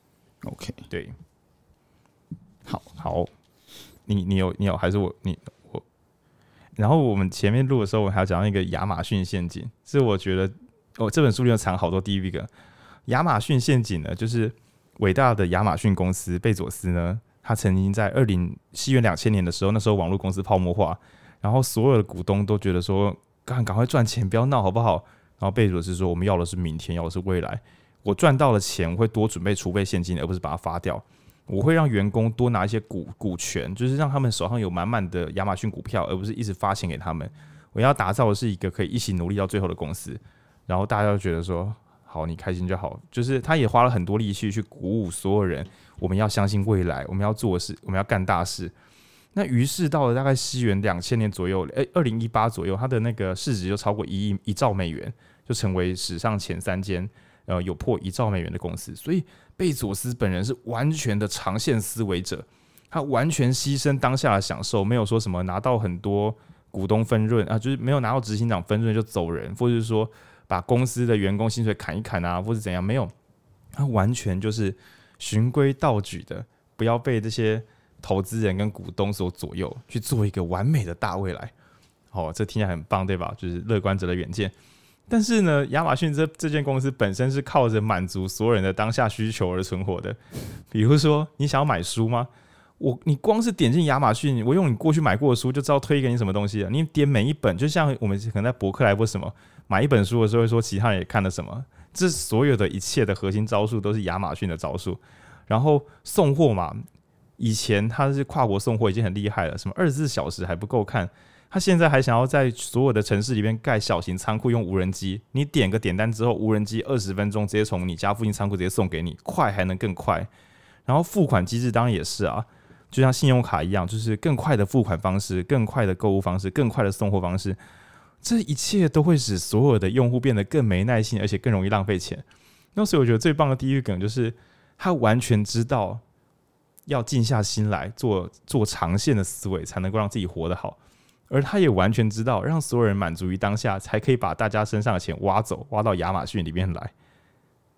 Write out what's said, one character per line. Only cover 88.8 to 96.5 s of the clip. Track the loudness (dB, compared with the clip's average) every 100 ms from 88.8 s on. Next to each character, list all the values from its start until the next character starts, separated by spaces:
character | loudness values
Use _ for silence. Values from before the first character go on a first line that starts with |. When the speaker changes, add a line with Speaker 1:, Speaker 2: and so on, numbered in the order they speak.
| -2
Speaker 2:
下 | 0 0
需 | 0 -4
求 | -2 -2
而 | -2
存 | -4 -4
活 | -4 -4
的。 | -6 -10 -12 -12 -12 -14 -6
比 | 2
如 | 6 6
说， | 4 2 0 -4
你 | -2
想 | 0
要 |
买 | 2 0
书 | -2 -2 0
吗？ | 0 -4 -10 _ _ _ -4
我， | -2 -2
你 | 0 0
光 | 2 2
是 | 2
点 | 2 2
进 | 4 4
亚 | 4
马 | 2
逊， | 2 0 0 2
我 |
用 | 2 2
你 | 2
过 | 2
去 | 4
买 | 4 4
过 | 4
的 | 2
书 | 0
就 | -2
知 | 2
道 | 2
推 | 2 2
给 | 2
你 | 2
什 |
么 | 0
东 | 0
西 | 0